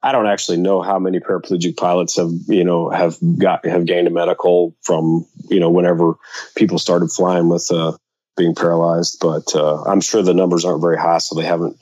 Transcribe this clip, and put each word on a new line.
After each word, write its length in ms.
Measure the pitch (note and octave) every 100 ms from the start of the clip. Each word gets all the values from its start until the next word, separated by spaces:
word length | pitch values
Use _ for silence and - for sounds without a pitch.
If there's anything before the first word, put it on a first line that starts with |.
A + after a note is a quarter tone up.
I 120 | B2+
don't 140 | C3 G#2+
actually 300 | G2 - E2+
know 240 | F#2 F#2+
how 160 | F2+ F#2+
many 220 | F#2 F2+
paraplegic 560 | - F2+ - F2+ E2+ -
pilots 400 | F2 F2+ F2 -
have, 160 | E2+ E2+ -
you 160 | G2+
know, 260 | F2 E2+ E2
have 280 | E2+ E2+ - E2+ E2
got, 280 | F#2+ - E2
have 200 | F2+ F2
gained 220 | F2 F2
a 20 |
medical 640 | E2+ E2+ F2 F2+ F2 E2+ -
from, 440 | - E2 D#2+ E2 - - -
you 100 | F#2
know, 100 | E2
whenever 440 | F2 F2 E2+ E2 - - - - -
people 240 | G#2+ E2+
started 300 | - F2 E2+
flying 380 | - F2+ F2+ E2+
with, 200 | E2+ -
uh, 200 | E2+ D#2+ D#2+ _ _ _ -
being 180 | E2+ E2
paralyzed, 640 | E2+ E2+ E2+ E2+ E2+ -
but, 340 | E2+ D2+ - D2+
uh, 280 | D2+ D#2
I'm 160 | D2+ G2
sure 240 | - A2
the 100 | F#2
numbers 300 | F2+ F#2 F2
aren't 180 | F2+ D#2
very 160 | E2+ D#2+
high, 200 | E2 E2
so 180 | - D#2+
they 100 | D#2+
haven't, 300 | E2+ E2+ -